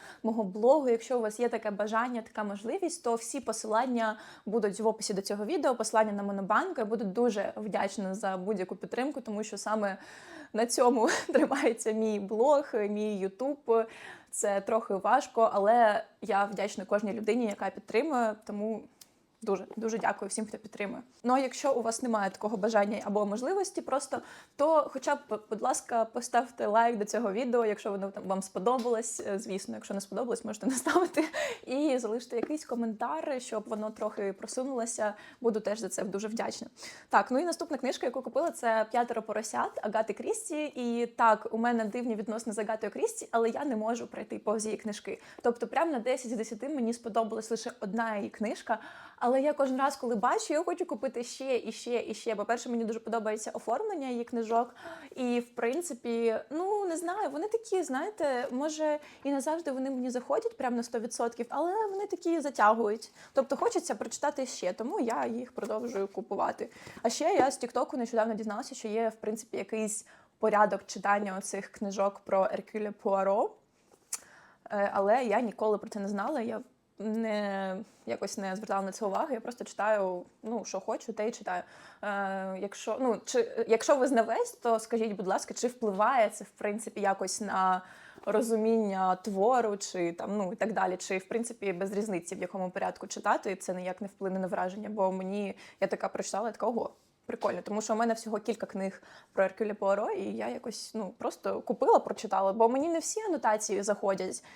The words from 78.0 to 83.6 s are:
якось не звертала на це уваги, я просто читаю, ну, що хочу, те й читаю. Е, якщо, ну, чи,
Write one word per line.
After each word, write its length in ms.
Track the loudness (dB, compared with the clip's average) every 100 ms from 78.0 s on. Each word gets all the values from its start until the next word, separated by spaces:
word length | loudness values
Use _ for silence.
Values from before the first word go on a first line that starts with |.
| -8
якось 320 | -4 -4 -4
не 180 | -4 -4
звертала 260 | -2 -2
на 100 | -2
це 140 | -2 -2
уваги, 280 | 0 0
я 60 | -4
просто 240 | -6 -10
читаю, 600 | -8 -2 2 2 2 -2 -8 _
ну, 220 | -6 -6
що 160 | -4 -6
хочу, 320 | -4 -4 -6
те 160 | -4 -4
й 40 |
читаю. 300 | -4 -6 -6 -8 -16 -20 -8
Е, 560 | -4 -2 -2 -4 -4 -6
якщо, 380 | -6 -6 -4 0
ну, 200 | 0 0
чи, 400 | 0 0 0 0